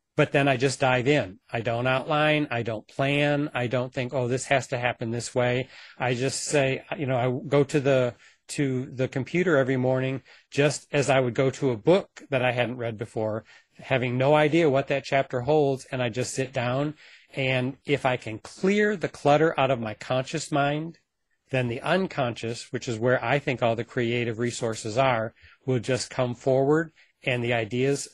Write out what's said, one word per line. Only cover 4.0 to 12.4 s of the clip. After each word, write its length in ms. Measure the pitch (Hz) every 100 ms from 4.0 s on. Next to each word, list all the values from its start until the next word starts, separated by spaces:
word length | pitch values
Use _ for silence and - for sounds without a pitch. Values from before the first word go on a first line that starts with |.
| 123
"Oh, 140 | 139 120
this 180 | 131 -
has 220 | 135 -
to 100 | 123
happen 320 | 120 - 113
this 240 | 117 -
way." 340 | 127 123 123 127 - - -
I 160 | 127
just 300 | 120 135 -
say, 400 | - 147 135 135 - 202
you 100 | 131
know, 100 | 127
I 320 | 127 127 131
go 160 | 139
to 160 | 139 151
the, 340 | 135 131 123 - - _ -
to 380 | - 139 127 135
the 220 | 127 127
computer 480 | 139 123 170 185 143
every 200 | 127 131
morning, 460 | 127 131 131 135 - - _
just 360 | - 147 - -
as 180 | 147 123
I 80 | 135
would 160 | 127
go 160 | 113 135
to 220 | - 139
a 40 | 113
book 460 | 156 190 - - -
that 120 | 131